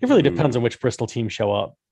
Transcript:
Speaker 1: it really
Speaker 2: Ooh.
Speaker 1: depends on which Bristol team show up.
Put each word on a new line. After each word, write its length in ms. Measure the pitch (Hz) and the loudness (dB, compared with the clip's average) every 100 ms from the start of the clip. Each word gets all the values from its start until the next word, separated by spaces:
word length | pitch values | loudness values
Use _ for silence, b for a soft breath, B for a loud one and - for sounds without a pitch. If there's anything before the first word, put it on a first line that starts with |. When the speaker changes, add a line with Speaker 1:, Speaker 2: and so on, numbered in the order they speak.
Speaker 1:
it 80 | 254 | 2
really 120 | 262 | 4
Speaker 2:
Ooh. 20 | |
Speaker 1:
depends 340 | 139 - 151 120 | 4 2 0 0
on 60 | |
which 180 | 117 - | -2 -2
Bristol 260 | 127 - 117 | -4 -2 -6
team 220 | - 110 | -6 -6
show 240 | - 104 | -4 -2
up. 240 | 101 101 - _ | -2 -4 -10 _